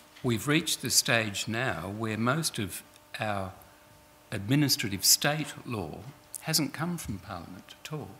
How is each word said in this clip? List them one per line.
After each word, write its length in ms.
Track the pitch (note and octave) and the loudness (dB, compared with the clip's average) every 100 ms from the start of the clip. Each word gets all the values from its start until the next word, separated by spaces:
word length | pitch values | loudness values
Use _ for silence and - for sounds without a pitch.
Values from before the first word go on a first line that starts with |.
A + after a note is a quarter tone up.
| - - | -20 -4
we've 240 | B2+ A2+ C3 | 0 2 4
reached 340 | D#3 D#3 - | 2 2 -2
the 80 | - | 2
stage 580 | - - A#2+ A2 G2 - | 2 6 4 4 -2 -2
now 460 | A2 B2+ D#2+ F2+ G#2 | 0 0 -2 -4 -4
where 220 | A2+ G#2+ | -2 2
most 400 | A#2 D3+ D#3 - | 2 2 0 -2
of 240 | G2 - - - - - | -4 -6 -12 -20 -12 -4
our 340 | A2 G2+ F#2+ - - - - - - - - | -2 -2 -4 -10 -20 -20 -20 -20 -20 -20 -10
administrative 760 | A2 G2 C#3 C#3+ - G#2 G2 - | -4 2 4 4 2 0 2 4
state 480 | - D3 D#3 D3 - - | 4 4 0 -4 -8 -6
law 340 | A2+ D#2+ E2 A2+ - - - | -4 -4 -6 -12 -18 -14 -8
hasn't 320 | - D#3 D3 | 0 2 2
come 240 | - E3+ F3 | -2 -4 -4
from 220 | - G2 | -4 -8
Parliament 560 | - F#2 F2 F#2 - - | -8 -10 -10 -16 -18 -16
at 100 | - | -10
all. 160 | D#3 G2 | -8 -8